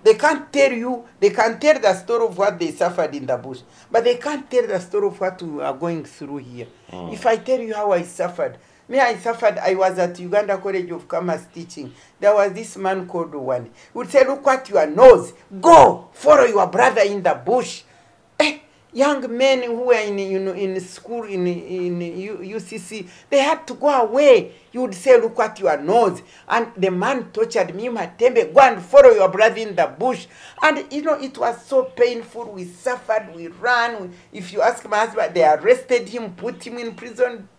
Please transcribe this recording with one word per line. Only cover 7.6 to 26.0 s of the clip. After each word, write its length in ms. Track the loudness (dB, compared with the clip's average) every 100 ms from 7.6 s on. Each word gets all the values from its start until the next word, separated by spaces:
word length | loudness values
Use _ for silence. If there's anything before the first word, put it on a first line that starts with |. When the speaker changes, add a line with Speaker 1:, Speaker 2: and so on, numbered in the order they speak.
Speaker 1:
you 140 | -4
how 180 | -6 -2
I 100 | -2
suffered, 560 | -2 -8 -8 -6 -8 -10 _ _ -6
me, 100 | 0
I 160 | 0 0
suffered, 420 | -6 0 -2 0
I 160 | -2
was 240 | 0 0 0
at 200 | -4 -4
Uganda 400 | -2 -2 0 -4
College 320 | -4 -6 -6
of 160 | -12 -8
Commerce 400 | -6 -4 -6 -10
teaching. 380 | -18 -18 -16 -16 -18 _ _
There 160 | 2
was 180 | 4 0
this 240 | -2 -14 -6
man 300 | -6 -4 -6
called 260 | -8 -8
Owani. 340 | -8 -6 -6 -6
He 40 | -20 -16
would 160 | -12 0
say, 140 | 2 2
"Look 180 | 2 0
at 200 | 0 0
your 180 | 0 0
nose. 460 | 8 10 10 4 -16 _ 0
Go, 480 | 8 10 8 4 -12
follow 320 | -2 4 6
your 220 | 4 2 0
brother 360 | 2 2 2
in 200 | 0 0
the 120 | -2
bush." 480 | -2 -2 -2 -2 -12 _ _ _ _ _ -2
Eh, 180 | -2 -2 _ _ _
young 420 | -2 0 0 -6
men 280 | 0 2 2
who 220 | -2 -4 0
were 80 |
in, 240 | 0 0 -6
you 220 | -4 -4
know, 120 | -6
in 260 | -6 -6 -6
school, 420 | -10 -18 -12 -12
in, 240 | -8 -4 -4
in 540 | -4 -8 -8 -6 -6
U-, 420 | -8 -10 -12 -12
U 180 | -12 -12
C 160 | -12 -16
C, 320 | -14 -14 -16 -20 _
they 80 | 0
had 280 | 2 -2 -6
to 60 |
go 140 | -4 0
away. 640 | 2 0 4 4 4 -2 -16 _
You 100 | -8
would 120 | -8
say, 240 | -4 4 4
"Look 200 | 4 -2
at 200 | -4 -2
your 180 | -2 -2
nose." 400 | 2 2